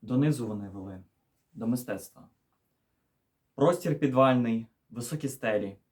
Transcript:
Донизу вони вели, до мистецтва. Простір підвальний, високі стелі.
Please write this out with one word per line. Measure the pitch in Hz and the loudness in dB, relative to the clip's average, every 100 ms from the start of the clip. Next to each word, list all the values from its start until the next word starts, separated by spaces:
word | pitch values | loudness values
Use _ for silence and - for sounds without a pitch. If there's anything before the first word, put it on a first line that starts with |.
Донизу | 104 127 147 135 113 | 0 2 2 2 -2
вони | 104 101 | -6 -8
вели, | 98 95 95 - _ _ _ _ | -10 -12 -14 -16 _ _ _ _
до | - 113 | -8 -2
мистецтва. | 120 - 127 - - - _ _ _ _ _ _ _ _ _ _ _ _ - | -2 -2 -8 -10 -20 -20 _ _ _ _ _ _ _ _ _ _ _ _ 2
Простір | 143 175 170 147 | 2 2 0 0
підвальний, | 143 127 135 127 117 113 113 _ _ | 2 6 6 6 2 -2 -4 _ _
високі | 113 123 151 139 | -12 -8 -6 -6
стелі. | - 117 107 101 101 _ | -4 -2 -2 -2 -10 _